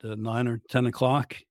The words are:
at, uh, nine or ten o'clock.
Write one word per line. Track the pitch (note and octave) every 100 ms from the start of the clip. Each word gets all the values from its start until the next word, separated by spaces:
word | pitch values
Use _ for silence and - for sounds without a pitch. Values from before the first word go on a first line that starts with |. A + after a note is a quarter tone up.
at, | A2
uh, | G#2+
nine | A2 A#2 B2
or | A2+ -
ten | B2+ B2
o'clock. | - B2+ C#3 - - -